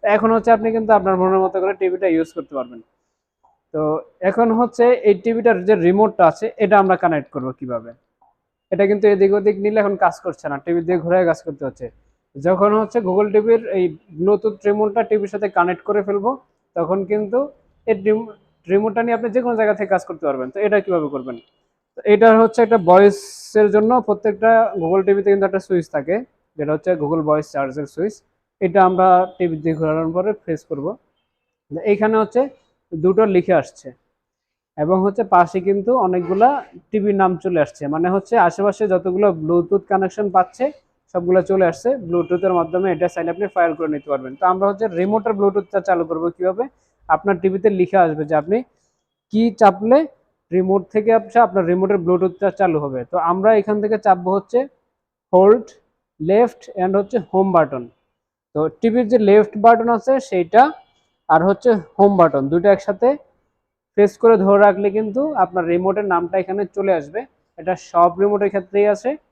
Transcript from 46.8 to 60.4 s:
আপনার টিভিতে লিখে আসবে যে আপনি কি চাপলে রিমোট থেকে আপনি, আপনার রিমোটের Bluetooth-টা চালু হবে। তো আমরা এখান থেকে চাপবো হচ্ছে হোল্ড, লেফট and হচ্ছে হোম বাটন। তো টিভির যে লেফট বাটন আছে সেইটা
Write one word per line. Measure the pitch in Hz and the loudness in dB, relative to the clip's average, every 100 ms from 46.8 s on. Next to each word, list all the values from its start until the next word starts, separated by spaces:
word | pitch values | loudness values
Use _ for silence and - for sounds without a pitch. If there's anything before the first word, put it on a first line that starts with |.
| _ _ _ | _ _ _
আপনার | - 202 185 | -2 0 -2
টিভিতে | 190 190 202 | -2 0 -2
লিখে | 190 180 196 | 0 0 2
আসবে | 170 151 147 | 0 0 -2
যে | 156 | -2
আপনি | 156 214 262 _ _ _ _ _ _ | -2 -4 -6 _ _ _ _ _ _
কি | 208 233 | 0 0
চাপলে | - 208 190 214 262 320 _ _ _ _ | 4 2 2 2 2 2 _ _ _ _
রিমোট | 175 185 196 180 | -2 0 0 -2
থেকে | 214 214 | -4 2
আপনি, | 226 220 240 | 0 2 2
আপনার | 233 185 170 | 2 2 0
রিমোটের | 180 190 202 | 0 0 0
Bluetooth-টা | 170 180 185 175 196 | 0 0 0 -2 -4
চালু | - 190 156 | -2 -2 -2
হবে। | 147 131 120 | -4 -8 -6
তো | 180 | -4
আমরা | 165 185 196 220 | -2 0 2 2
এখান | 202 208 | 0 -4
থেকে | 208 214 | -2 -2
চাপবো | 208 185 180 | 0 0 0
হচ্ছে | 196 196 240 277 _ _ _ _ _ _ | -4 -2 -4 -4 _ _ _ _ _ _
হোল্ড, | 180 196 226 220 - _ _ _ _ | 4 6 4 0 -20 _ _ _ _
লেফট | 156 202 233 - - 202 | -2 0 0 -2 -18 -6
and | 185 196 | -2 -2
হচ্ছে | 202 247 165 | -2 -6 -4
হোম | 185 190 | -2 2
বাটন। | 175 147 131 120 _ _ _ _ _ _ | 2 0 -4 -12 _ _ _ _ _ _
তো | 151 156 | -4 -4
টিভির | - 226 226 226 | -2 -2 0 0
যে | 240 | 2
লেফট | 208 202 214 214 | 4 4 2 2
বাটন | 220 233 226 | 4 4 2
আছে | 233 - 269 | -2 0 -2
সেইটা | 262 185 | -2 -4